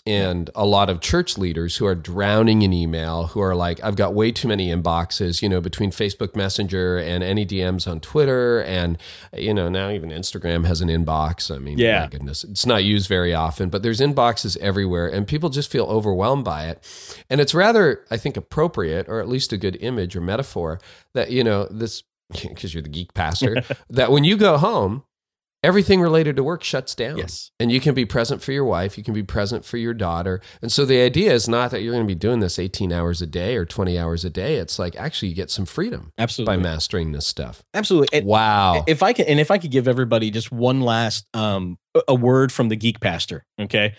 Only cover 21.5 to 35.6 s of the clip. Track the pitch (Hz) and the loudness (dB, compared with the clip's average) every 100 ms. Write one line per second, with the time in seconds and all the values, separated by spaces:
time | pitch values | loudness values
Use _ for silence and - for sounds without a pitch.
21.5 | 101 101 107 113 - - _ _ - - | 2 -2 -6 -8 -8 -16 _ _ -12 -12
22.5 | - 92 80 76 76 87 - 78 90 123 | -10 -10 -10 -10 -10 -8 -4 -2 0 0
23.5 | 120 - 135 - 120 120 143 156 208 208 | -2 -4 -8 -4 2 4 6 6 6 6
24.5 | 147 196 190 95 123 - _ _ _ _ | 6 4 2 0 -2 -10 _ _ _ _
25.5 | _ - 196 196 190 170 160 151 139 139 | _ 2 4 6 6 6 4 4 2 0
26.5 | 170 - 135 - - 117 151 87 - - | -2 -4 -4 -4 -6 -6 -6 -8 -12 -12
27.5 | - 120 127 151 131 110 123 117 101 - | -2 0 2 2 2 0 0 -2 -2 -4
28.5 | 139 131 85 98 107 104 107 98 107 101 | -2 0 0 -2 -6 -6 -4 -4 -2 -2
29.5 | 120 - 120 117 117 90 85 92 92 - | -4 -6 -6 -4 -2 -2 -2 -2 -4 -8
30.5 | - 117 - 135 127 127 143 208 123 110 | -12 -4 0 4 4 4 4 4 4 2
31.5 | 117 123 117 113 120 107 87 107 123 92 | 0 0 -4 -4 -2 0 0 0 0 0
32.5 | - 95 - 95 85 85 85 82 85 92 | -2 -4 -4 -2 0 -2 -2 -4 -4 -2
33.5 | 123 85 - 92 87 82 85 87 92 110 | -2 -4 -2 -2 0 -2 -2 -4 -4 -2
34.5 | 143 80 - 87 - 131 - 98 85 87 | -2 -4 -6 -6 -6 -8 -6 -4 -4 -6
35.5 | - | -6